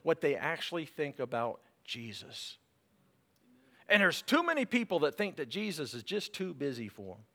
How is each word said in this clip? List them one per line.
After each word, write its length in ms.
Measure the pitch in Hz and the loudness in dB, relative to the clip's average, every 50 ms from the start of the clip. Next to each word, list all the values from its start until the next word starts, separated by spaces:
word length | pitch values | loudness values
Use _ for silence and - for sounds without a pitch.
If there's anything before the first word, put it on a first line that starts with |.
what 180 | - 160 160 - | 2 2 2 4
they 140 | 170 143 135 | 4 2 2
actually 500 | 80 131 156 165 - - - 175 170 156 | 2 0 -2 -2 -2 -4 -4 -4 -6 -6
think 360 | - - - 147 143 139 - | -6 -4 -4 -4 -4 -4 -4
about 400 | 127 120 120 117 117 113 - - _ _ _ _ _ | -6 -4 -2 -2 -2 -2 -4 -6 _ _ _ _ _
Jesus. 760 | - - 120 117 110 101 - - 123 - - - - - - _ _ _ _ _ _ _ _ _ _ _ _ _ _ _ _ _ _ _ _ _ _ _ - - - | -10 -10 -8 -8 -10 -10 -12 -12 -12 -12 -12 -10 -12 -12 -16 _ _ _ _ _ _ _ _ _ _ _ _ _ _ _ _ _ _ _ _ _ _ _ -8 2 4
And 140 | 202 208 | 6 8
there's 200 | 196 175 151 - | 8 6 4 2
too 200 | - - 262 330 | 0 2 4 4
many 220 | 349 339 330 285 247 | 4 4 2 2 2
people 340 | - - 240 233 - 190 156 | 2 0 0 0 2 2 4
that 140 | 151 143 - | 4 2 2
think 220 | - 208 190 - | 2 -2 -2 -4
that 120 | 160 139 113 | -6 -6 -6
Jesus 460 | 151 196 214 208 165 156 139 117 - | -4 -4 -4 -4 -4 -4 -6 -6 -8
is 80 | 120 | -8
just 300 | 107 - 190 208 - - | -6 -4 -4 -4 -4 -6
too 220 | - - 185 185 156 | -6 -6 -6 -6 -4
busy 340 | 131 143 139 127 117 110 101 | -4 -4 -4 -4 -4 -6 -8
for 260 | - - 98 95 90 | -10 -12 -12 -12 -14
'em. 100 | 104 110 _ | -14 -18 _